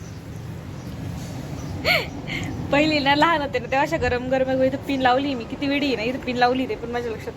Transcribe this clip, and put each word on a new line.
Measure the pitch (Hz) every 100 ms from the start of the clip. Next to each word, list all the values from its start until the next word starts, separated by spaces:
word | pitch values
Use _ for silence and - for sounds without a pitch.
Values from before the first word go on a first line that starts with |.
| - - - - - - - - - - - - - - - - - -
<laughs> | - 679 - - - - - - -
पहिली | 285 311 302
ना | 269
लहान | 285 330 320
होते | 277 247
ना | 233
तेव्हा | 262 285
अशा | 320
गरम | 247 247 254
गरम | 262 262 262
इथं | 262 277
पिन | - 269
लावली | 254 254 285
मी, | 254
किती | 220 269 277
वेडी | 285 277
आहे | 226
ना, |
इथं | 226 254
पिन | 254 240
लावली | 247 254 247
ते |
पण | 214 233
माझ्या | 240 240
लक्षात | 214 240